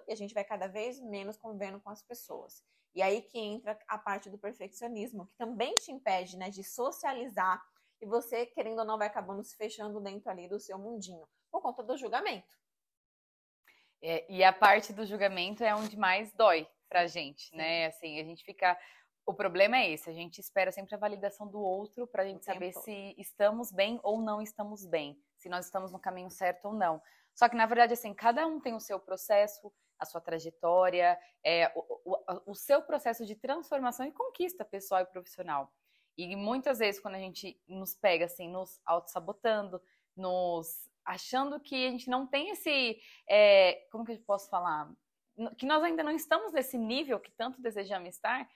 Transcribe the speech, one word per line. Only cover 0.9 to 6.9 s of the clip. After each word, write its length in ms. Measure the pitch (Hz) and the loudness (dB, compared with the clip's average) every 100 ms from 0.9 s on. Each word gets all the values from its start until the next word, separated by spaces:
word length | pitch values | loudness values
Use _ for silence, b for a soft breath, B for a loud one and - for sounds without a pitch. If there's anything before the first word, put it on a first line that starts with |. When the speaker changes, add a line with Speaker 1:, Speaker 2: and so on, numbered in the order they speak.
| 262 | -8
Speaker 1:
menos 380 | 247 202 196 214 | -10 -10 -10 -12
convivendo 420 | 226 208 196 196 | -12 -10 -10 -10
com 100 | 202 | -14
as 120 | 214 | -18
pessoas. 600 | _ 240 - - - - _ _ _ 175 | _ -18 -14 -14 -14 -20 _ _ _ 0
E 80 | |
aí 180 | 190 208 | 2 2
que 160 | - 233 | -4 -8
entra 420 | 214 208 208 214 - | -6 -6 -8 -8 -8
a 120 | 208 | -6
parte 320 | 208 196 202 | -4 -6 -8
do 80 | 202 | -12
perfeccionismo, 880 | 202 - 196 - 240 226 233 214 180 | -10 -10 -14 -12 -10 -8 -8 -10 -14
que 80 | - | -10
também 420 | 233 233 254 - | -8 -2 0 0
te 140 | - | -2
impede, 440 | 269 220 190 180 185 | -2 0 0 -2 -8
né, 140 | 185 | -10
de 140 | 196 | -10
socializar, 1000 | 196 - 254 | -10 -4 -4